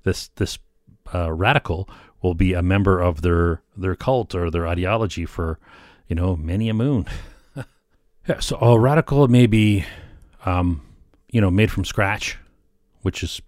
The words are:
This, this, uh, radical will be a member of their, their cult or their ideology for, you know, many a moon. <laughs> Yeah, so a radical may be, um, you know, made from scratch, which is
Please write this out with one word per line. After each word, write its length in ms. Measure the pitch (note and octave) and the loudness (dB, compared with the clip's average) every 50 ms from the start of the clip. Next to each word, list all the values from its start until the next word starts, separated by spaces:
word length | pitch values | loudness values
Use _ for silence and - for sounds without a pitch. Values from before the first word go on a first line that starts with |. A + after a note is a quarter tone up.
| _ | _
This, 260 | F#2+ F2 - - - _ | -2 -4 -4 -8 -14 _
this, 240 | - G2+ - - - - _ _ _ _ _ _ _ _ - - | -6 -6 -6 -6 -14 -16 _ _ _ _ _ _ _ _ -8 -6
uh, 180 | F2+ E2+ E2 | -4 -4 -4
radical 580 | D#2+ E2 F#2 A#2 C#3+ C#3+ - - F2 E2+ F#2+ - - - - - _ _ | -2 0 0 2 0 0 -2 -2 -6 -6 -6 -10 -14 -20 -20 -20 _ _
will 140 | - F#2 F2 | -2 -2 0
be 180 | E2 G2 F#2 F2+ | 2 2 2 2
a 80 | F2+ | 0
member 380 | E2+ F2 F#2+ G2+ G2+ G2 F#2 F2+ | 0 2 2 2 4 2 2 2
of 220 | F2 F2+ E2 D2+ | 2 0 0 0
their, 400 | E2 F2 E2+ E2+ E2+ E2+ E2+ - _ _ _ | 0 0 2 2 2 0 -2 -4 _ _ _
their 200 | G2+ F#2 F#2+ F2+ | -6 -6 -6 -6
cult 380 | - - - C3+ B2+ A2 - - | -4 -2 -2 -2 -2 -2 -4 -6
or 160 | F#2 F2 E2+ | -4 -4 -2
their 180 | D#2+ E2+ E2 | -2 -4 -4
ideology 580 | E2 E2+ F2 F2+ F#2 G#2+ A2+ A2+ G2 - - E2+ | -2 -4 -4 -2 -2 -2 -2 -2 -4 -6 -8 -10
for, 340 | D#2+ - - E2+ D#2+ F2 - _ - - - - - - _ _ | -8 -6 -6 -6 -6 -6 -8 _ -20 -20 -20 -20 -20 -20 _ _
you 80 | _ E2+ | _ -4
know, 200 | D#2+ F2 F#2+ F#2 | -2 -2 -2 -2
many 340 | D#2+ D#2 D#2+ F2 G2+ A2+ A2+ | -4 -4 -4 -4 -2 -2 -2
a 40 | A2 | -2
moon. 320 | A2 A#2+ C#3+ D3 A#2+ E2 - | -2 0 0 0 -2 -2 -4
<laughs> 40 | - - - - - - _ _ _ C#3+ B2+ _ _ _ _ _ _ _ _ _ _ _ _ | -10 -12 -12 -16 -20 -20 _ _ _ -16 -16 _ _ _ _ _ _ _ _ _ _ _ _
Yeah, 140 | - D#3+ - | -6 -4 -4
so 160 | - - C3+ - | -2 -6 -4 2
a 180 | B2 A#2 A#2+ | 4 6 6
radical 520 | A2+ A#2 C3 D3 D#3+ - - C#3+ C#3+ C#3+ B2+ | 6 6 4 4 2 0 2 4 4 6 6
may 180 | A#2+ B2 B2 | 8 6 6
be, 380 | A2+ G#2 A2 G#2+ G#2 G#2 G2 - - - - - - - - - - _ - - | 6 6 4 4 4 2 2 -2 -6 -12 -18 -20 -20 -20 -20 -20 -20 _ -8 -6
um, 360 | F#2+ F2+ F2+ F2+ F2+ F2 C#2 - - - _ - _ _ _ _ _ | -2 -2 0 0 0 -2 -4 -8 -18 -20 _ -20 _ _ _ _ _
you 100 | - A2+ | 0 2
know, 100 | G#2 F#2 | 2 4
made 220 | F2+ G2+ A2 A2 | 4 4 2 2
from 140 | - G#2 F#2+ | 0 -4 -6
scratch, 520 | - - - G2+ G2 G#2+ G#2 - - - - - _ _ _ _ _ _ _ _ _ _ _ | -4 -2 -2 -2 -2 -2 -6 -8 -10 -10 -12 -18 _ _ _ _ _ _ _ _ _ _ _
which 220 | - F#2+ - - - | -6 -6 -6 -4 -10
is 180 | F2+ - - - | -10 -10 -12 -16